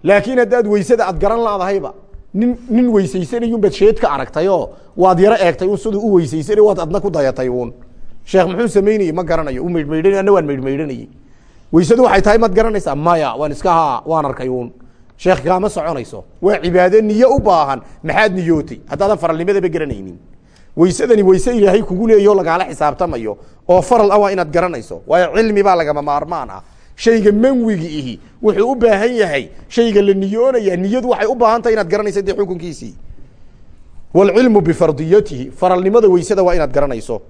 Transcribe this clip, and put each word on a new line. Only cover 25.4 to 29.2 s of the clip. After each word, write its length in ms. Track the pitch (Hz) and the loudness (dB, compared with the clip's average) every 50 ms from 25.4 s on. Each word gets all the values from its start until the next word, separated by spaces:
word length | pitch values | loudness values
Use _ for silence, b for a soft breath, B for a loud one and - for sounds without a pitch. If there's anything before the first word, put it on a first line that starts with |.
| 226 220 208 202 196 | 0 2 2 2 2
baa 120 | 202 185 | 2 2
lagama 260 | 170 160 147 147 147 | 2 0 -2 -2 -4
maarmaan 480 | 143 147 143 143 151 156 175 156 127 110 | -2 -2 -4 -4 -4 -6 -8 -8 -8 -10
ah. 120 | 95 92 - b b b b b b | -14 -18 -20 b b b b b b
Shayga 360 | - - 226 233 226 190 208 | -2 0 2 2 4 4 2
manwiga 520 | 208 208 233 262 277 247 233 220 214 170 156 170 151 151 | 4 4 2 2 2 2 0 0 -2 -2 -4 -6 -8 -8
ihi 200 | 135 127 110 - b b b b - | -8 -10 -12 -14 b b b b -2
wuxuu 280 | 214 190 175 214 247 | 0 2 2 0 0
u 40 | 269 | 0
baahan 400 | 240 233 226 208 190 214 240 247 | 2 2 2 2 2 0 -2 0
yahay, 340 | 233 | 0